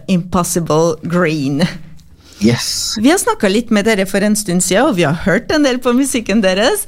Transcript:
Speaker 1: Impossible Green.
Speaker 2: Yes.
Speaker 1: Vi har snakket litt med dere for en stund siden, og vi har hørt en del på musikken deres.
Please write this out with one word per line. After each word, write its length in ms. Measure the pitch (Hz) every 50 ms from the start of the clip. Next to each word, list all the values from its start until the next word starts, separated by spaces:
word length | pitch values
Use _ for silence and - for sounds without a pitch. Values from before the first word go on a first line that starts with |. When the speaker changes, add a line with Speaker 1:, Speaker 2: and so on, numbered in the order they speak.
| -
Speaker 1:
Impossible 880 | - 190 170 175 - - 185 175 - - 180 165 151 147 156 165 170 156 -
Green. 640 | - 175 165 175 180 156 156 156 135 135 147 139 180 - - - - - - - - - - - - - -
Speaker 2:
Yes. 640 | - 202 226 233 - - - - - - - - 214
Speaker 1:
Vi 80 | 214 269
har 80 | 339
snakket 320 | 403 - 494 427 - - 196
litt 220 | 190 233 240 - 220
med 140 | 202 196 226
dere 160 | 226 190 190
for 160 | 185 - 202
en 140 | 202 208 208
stund 240 | - - - 170 180
siden, 300 | 180 - 185 208 262 320
og 80 | 233 175
vi 80 | 170 139
har 60 | 165
hørt 320 | 165 - - 165 202 - -
en 140 | 359 302 294
del 140 | 262 247 254
på 140 | - 254 240
musikken 460 | 254 277 262 - 247 - - 196 233 196
deres. 380 | 185 185 190 220 269 415 403 -